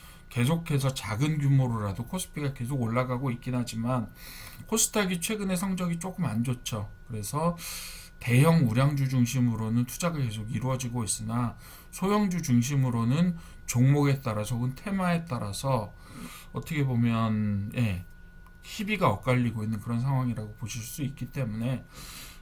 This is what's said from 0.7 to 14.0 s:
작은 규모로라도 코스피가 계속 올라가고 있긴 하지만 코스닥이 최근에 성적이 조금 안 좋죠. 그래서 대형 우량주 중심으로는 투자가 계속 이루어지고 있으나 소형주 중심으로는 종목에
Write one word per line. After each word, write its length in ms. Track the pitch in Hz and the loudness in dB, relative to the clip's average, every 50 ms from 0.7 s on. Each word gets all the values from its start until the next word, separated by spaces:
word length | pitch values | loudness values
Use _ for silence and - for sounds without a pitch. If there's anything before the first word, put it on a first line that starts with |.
| 143 135 131 131 - | 0 2 2 0 -2
작은 460 | - - 101 107 107 143 156 156 147 | -2 -6 -6 -2 0 0 0 2 2
규모로라도 680 | 139 139 139 135 131 123 117 110 104 101 98 120 120 | 4 6 6 6 6 4 2 0 -2 -2 -2 -4 -6
코스피가 480 | - - 185 - - - 156 147 139 139 | -6 -4 -6 -6 -6 -6 -4 -4 -4 -4
계속 260 | - 123 117 147 135 | -4 -4 -4 -2 -2
올라가고 500 | 120 110 113 123 131 123 127 123 139 135 | 0 0 2 0 0 0 -2 -2 -2 -2
있긴 240 | 117 - - 131 127 | -4 -4 -4 -4 -2
하지만 540 | 123 120 120 - 113 113 120 131 127 107 98 - - - - - - - - - - - - | -2 -2 -2 -4 -4 -2 0 0 0 -2 -4 -8 -14 -18 -18 -16 -16 -16 -16 -16 -16 -8 -4
코스닥이 540 | 220 226 - - - 220 208 180 185 170 | 0 0 0 2 2 0 0 0 0 -2
최근에 340 | 170 - 220 208 202 190 185 | -2 -4 -4 -2 -2 -2 -2
성적이 440 | 180 202 196 190 175 180 175 170 165 | -2 0 -2 -2 -2 -2 -2 -2 -4
조금 260 | 170 190 185 - 170 | -4 -6 -4 -2 -2
안 180 | 123 107 110 120 | 0 0 0 0
좋죠. 460 | 131 123 - - - - 107 104 - - - - - | 0 -2 -4 -4 -6 -4 -4 -4 -6 -10 -14 -14 -10
그래서 500 | 120 107 101 - - 147 160 170 170 165 - - - - - - - - - - - - | -8 -8 -6 -4 -2 0 0 0 0 -2 -6 -10 -10 -10 -10 -12 -14 -14 -16 -18 -16 -6
대형 500 | - 120 120 127 147 165 165 165 135 110 | 0 4 6 8 8 8 8 8 6 4
우량주 400 | 107 123 135 147 147 139 135 131 | 4 4 4 4 4 2 0 2
중심으로는 760 | 135 131 123 120 - 131 123 123 113 107 110 110 113 120 123 | 4 4 4 4 4 2 2 4 2 0 0 0 2 2 2
투자가 340 | 123 - - 180 175 170 147 | 0 -2 -2 -2 -2 0 0
계속 300 | 135 113 104 107 107 110 | -2 -2 -2 -4 -6 -4
이루어지고 520 | 135 113 117 131 131 123 131 120 117 123 113 | -4 -2 0 0 -2 -2 -2 -4 -4 -2 -2
있으나 540 | 98 - - 110 110 113 120 123 113 - - - - - - - - | -2 -2 -4 -4 -2 -2 0 0 -2 -4 -6 -14 -18 -18 -18 -18 -16
소형주 540 | - - 180 190 208 214 208 196 180 175 143 | -6 -2 0 2 4 4 4 2 0 -2 2
중심으로는 920 | 135 123 120 120 131 143 139 131 127 117 117 117 117 131 160 180 185 170 165 - - - - - | 4 4 4 6 4 2 2 2 2 2 2 2 4 4 4 4 2 2 -2 -6 -14 -16 -16 -10
종목에 560 | - - 120 127 135 143 147 | -2 4 6 6 6 8 6